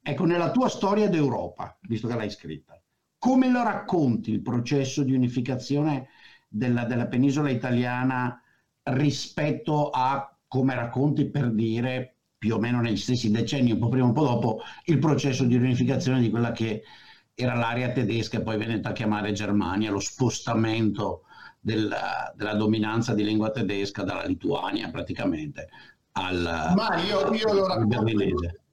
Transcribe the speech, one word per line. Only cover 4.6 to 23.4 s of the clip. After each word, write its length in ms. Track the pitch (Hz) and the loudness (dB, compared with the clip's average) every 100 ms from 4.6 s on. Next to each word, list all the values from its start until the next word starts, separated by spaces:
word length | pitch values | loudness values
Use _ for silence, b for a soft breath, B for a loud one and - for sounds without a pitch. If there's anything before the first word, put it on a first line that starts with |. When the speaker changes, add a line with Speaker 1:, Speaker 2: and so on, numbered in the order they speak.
| 120 143 131 - | 0 0 0 -2
Speaker 1:
di 100 | 131 | 0
unificazione 920 | 131 123 131 117 127 - 143 156 139 127 B B B B | 2 2 0 -2 -4 -2 0 2 0 -6 B B B B
della, 360 | 107 123 120 | -2 0 0
della 220 | 117 120 120 | 0 -2 0
penisola 420 | 123 139 139 147 | 2 2 2 0
italiana 880 | 123 127 120 123 123 131 127 123 - b b b _ | 0 0 0 0 0 0 0 -2 -6 b b b _
rispetto 1040 | - 127 147 - - - 151 123 - 151 147 | -4 2 2 0 -6 -2 -2 -2 0 0 0
a 400 | 131 127 123 - _ _ | 0 0 0 -6 _ _
come 280 | 131 131 127 | 0 2 0
racconti, 520 | 120 123 143 143 135 | -4 0 2 2 0
per 240 | 143 123 | 0 0
dire, 680 | 107 113 113 127 127 123 _ _ _ | 2 0 0 0 -2 -6 _ _ _
più 160 | 107 | -2
o 40 | 110 | 0
meno 220 | 117 123 | 0 0
negli 160 | 117 98 | 0 0
stessi 340 | - 123 113 | 0 0 2
decenni, 400 | 110 107 143 123 | 2 2 2 4
un 60 | 107 | 4
po' 80 | 113 | 2
prima, 180 | 127 123 | 4 4
un 60 | |
po' 100 | 113 | 4
dopo, 360 | 143 107 110 - B B | 2 2 0 -2 B B
il 140 | - 147 | 0 2
processo 460 | 156 131 143 120 | 4 2 2 2
di 120 | 123 123 | 4 4
riunificazione 640 | 127 123 123 127 127 131 | 4 2 2 2 2 2
di 100 | 117 | 2
quella 220 | 110 120 | 2 0
che 300 | 117 113 107 B B B B B | 0 -2 -4 B B B B B
era 200 | - 123 | -4 -2
l'area 360 | 120 117 120 123 | 0 0 0 -2
tedesca 480 | 131 107 113 104 107 | 0 0 0 -2 -4
e 40 | |
poi 140 | 95 107 | -2 -4
venuta 340 | 113 117 110 | -2 -4 -4
a 20 | |
chiamare 400 | - 110 107 107 | -4 -2 0 -2
Germania, 580 | 101 104 104 87 98 110 | -2 0 0 2 0 0
lo 80 | 101 | -2
spostamento 1200 | - - 120 - - 113 113 113 107 98 98 - B B B B | -4 0 0 0 -2 0 0 2 0 0 -4 -6 B B B B
della, 720 | - 110 104 110 98 87 - | -4 -2 -2 -4 -4 -6 -8
della 200 | - 104 | -8 -4
dominanza 580 | 107 107 110 107 113 117 | 0 2 2 0 0 0
di 120 | 104 | 0
lingua 260 | 104 107 | 0 0